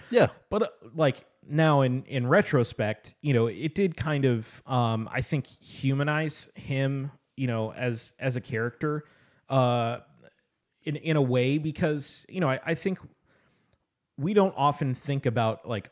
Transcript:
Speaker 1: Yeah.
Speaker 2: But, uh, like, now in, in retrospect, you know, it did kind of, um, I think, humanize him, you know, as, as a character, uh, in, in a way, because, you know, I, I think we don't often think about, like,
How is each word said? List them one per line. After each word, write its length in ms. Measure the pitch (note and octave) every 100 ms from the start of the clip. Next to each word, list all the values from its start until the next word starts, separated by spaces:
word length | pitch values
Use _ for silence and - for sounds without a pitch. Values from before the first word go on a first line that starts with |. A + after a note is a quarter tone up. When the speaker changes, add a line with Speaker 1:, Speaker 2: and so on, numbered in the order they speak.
| -
Speaker 1:
Yeah. 180 | A#3+ D3+ - -
Speaker 2:
But, 140 | G#3
uh, 40 | A3 - A2+
like, 320 | B2+ D3+ B2+ - _ -
now 360 | D3 D#3+ C#3+
in, 220 | C3 B2+
in 220 | - C3+ B2
retrospect, 880 | F3 - C#3 A#2 - G#2+ A2 - -
you 140 | D3
know, 120 | B2 A#2
it 280 | G2 D3+
did 200 | F#3+ G3 D#3
kind 280 | D#3 D3
of, 380 | C3+ A#2+ A2 - -
um, 400 | B2+ A#2 A2+ A2
I 80 | B2+
think, 260 | B2 D3 - -
humanize 840 | - - C3+ C3+ D3 D3+ D#3 - -
him, 560 | - - C3+ C3+ C#3 C#3 - _ -
you 100 | C3
know, 260 | A2+ A2
as, 400 | - B2+ A2+ - -
as 180 | C3+ B2
a 40 |
character, 640 | - A2 A#2 - D3+ D3+ - _ _ _ -
uh, 480 | C3 B2 A#2+ A#2 - - _ - _ _ _ _ _
in, 120 | - D3
in 200 | D#3 D#3
a 60 |
way, 360 | C3 B2 B2+ D3
because, 640 | D#3 D3 E3 D3+ C3+ - -
you 140 | F#3
know, 80 | D3+
I, 100 | C3
I 100 | D#3+
think 240 | E3 G3 F#3 - _ _ _ _ _ _ _ _ _ _ -
we 180 | D3+
don't 200 | G#3 F#3+ -
often 380 | C#3+ C#3 C#3
think 300 | B2 - C#3
about, 420 | C3 A2+ A2+ A2 -
like, 200 | A2 -